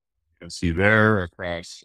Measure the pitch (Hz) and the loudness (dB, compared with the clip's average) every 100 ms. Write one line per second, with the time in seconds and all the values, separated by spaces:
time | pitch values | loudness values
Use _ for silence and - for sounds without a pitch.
0 | _ _ _ _ 85 - 87 82 101 110 | _ _ _ _ -18 -4 -2 2 4 4
1 | 110 104 87 - 90 85 87 - | 4 2 -4 -8 -8 -8 -10 -20